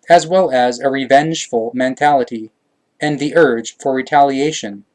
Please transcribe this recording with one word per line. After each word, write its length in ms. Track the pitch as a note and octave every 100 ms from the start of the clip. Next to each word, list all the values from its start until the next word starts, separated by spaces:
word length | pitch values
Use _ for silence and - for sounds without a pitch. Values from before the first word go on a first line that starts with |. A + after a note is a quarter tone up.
| -
as 180 | E3+ D#3+
well 240 | F#3 F3+
as 280 | B2+ B2 A#2+
a 100 | C3+
revengeful 800 | C3+ B2+ C3+ D#3 D#3+ - A#2 A2+
mentality 760 | B2 B2+ B2+ D3 C#3+ A#2+ A2+ A2 _ _ _ _ _
and 180 | D3+ D3
the 180 | C#3+ C#3
urge 400 | D3+ A#2 A2+ -
for 160 | C#3
retaliation. 880 | C3 C3 D3 C#3+ C3+ C#3+ D3+ G#2+ G2+ _